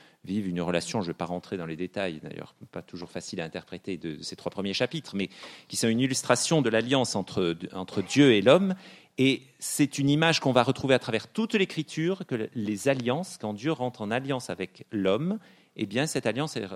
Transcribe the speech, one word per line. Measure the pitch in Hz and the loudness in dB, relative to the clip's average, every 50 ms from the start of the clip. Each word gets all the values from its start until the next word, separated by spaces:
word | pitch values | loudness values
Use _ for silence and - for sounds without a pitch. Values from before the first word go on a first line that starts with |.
| - - _ _ - | -20 -20 _ _ -8
vivent | 90 95 107 101 92 | -6 -4 -4 -4 -4
une | 87 87 | -4 -4
relation, | 85 85 90 85 - - - 113 | -2 -2 -2 -2 -2 -2 -4 -4
je | 92 | -4
ne | 85 | -4
vais | 82 | -6
pas | - 85 | -6 -6
rentrer | 82 87 90 - - 104 | -6 -6 -8 -8 -8 -8
dans | 92 85 | -8 -6
les | 82 80 | -8 -8
détails, | 78 92 90 - 101 98 92 80 76 | -8 -8 -8 -6 -6 -6 -6 -6 -8
d'ailleurs | - 80 78 80 - - _ - - - | -10 -12 -12 -12 -14 -14 _ -20 -20 -16
pas | - 85 | -14 -14
toujours | - _ - 87 85 - | -14 _ -14 -14 -12 -10
facile | - 90 - - - 90 | -10 -10 -10 -8 -8 -8
à | 82 | -8
interpréter | 80 - 90 - - 92 85 - 101 92 | -6 -8 -12 -12 -12 -14 -12 -8 -8 -8
de, | 76 - 82 76 | -6 -6 -8 -8
de | 71 | -8
ces | 80 - - | -10 -12 -10
trois | - - - | -8 -10 -8
premiers | - 101 95 98 92 | -6 -6 -4 -4 -2
chapitres, | - 127 - - 160 - - - | -2 -2 -2 -2 -6 -8 -6 -4
mais | 98 95 - - - - - - - - - | -4 -4 -6 -8 -14 -18 -18 -18 -18 -14 -10
qui | - | -4
sont | - - 113 | 0 2 2
une | 113 117 | 4 4
illustration | 135 131 131 - - - 123 - - - 170 156 | 2 2 0 0 2 2 2 4 4 4 4 4
de | 131 113 | 4 4
l'alliance | 107 113 113 123 139 135 120 - - | 2 2 2 2 2 2 2 2 0
entre, | 107 90 - - 101 92 85 82 82 92 - | -4 -4 -2 -2 0 0 0 0 -2 -6 -10
entre | - 95 92 - - 104 | -10 -10 -10 -6 -4 -4
Dieu | 92 - - 131 147 135 113 | -4 2 6 6 8 8 8
et | 101 | 8
l'homme. | 98 120 147 180 196 190 185 - - - - - - _ _ | 8 8 8 8 6 2 -2 -4 -8 -20 -20 -20 -20 _ _
Et | - 131 135 127 - - - _ - | 2 2 2 2 0 -4 -12 _ -12
c'est | - - - - 147 139 - - | -10 -2 0 2 2 2 2 0
une | 139 139 | 2 4
image | 147 151 160 165 151 - | 4 4 4 4 2 2
qu'on | - 139 | 2 4
va | 123 127 | 4 4
retrouver | 117 131 127 - - 131 131 | 4 4 2 0 2 2 2
à | 123 | 2
travers | - - 110 107 - - | 2 0 -2 -2 -2 -4
toute | - 214 226 202 - | -4 -2 -2 2 2
l'Écriture, | 208 190 - - 160 151 - - 160 160 175 190 185 180 | 2 2 0 -2 -6 -6 -6 -4 -2 -2 -2 -2 -4 -6
que | - 131 113 110 - - | -4 -4 -4 -4 -4 -6
les | 120 104 104 107 98 - 139 | -4 -2 -2 -2 0 2 2
alliances, | 135 131 117 120 127 160 190 - - - | 2 2 2 0 0 0 -2 -8 -10 -8
quand | - 107 104 | -6 -6 -6
Dieu | 101 120 156 | -4 -2 -2
rentre | 160 - 127 123 - - | -2 -2 -2 -4 -4 -4
en | 107 101 | -4 -2
alliance | 117 127 135 139 139 127 - - | -2 -2 -2 -4 -6 -6 -6 -6
avec | 90 - 92 - - - - _ | -6 -6 -8 -8 -10 -16 -12 _
l'homme, | - 104 95 95 98 120 156 180 208 220 - - - _ _ _ - - | -2 0 2 2 2 2 2 -2 -4 -4 -8 -14 -20 _ _ _ -8 -8
eh | 113 | -6
bien, | 98 98 123 147 | -4 -2 -2 -2
cette | 160 - 139 - | -2 -2 -2 -2
alliance | 117 107 127 151 147 - | -2 -2 -2 -4 -4 -4
est, | 117 104 92 95 | -6 -8 -8 -10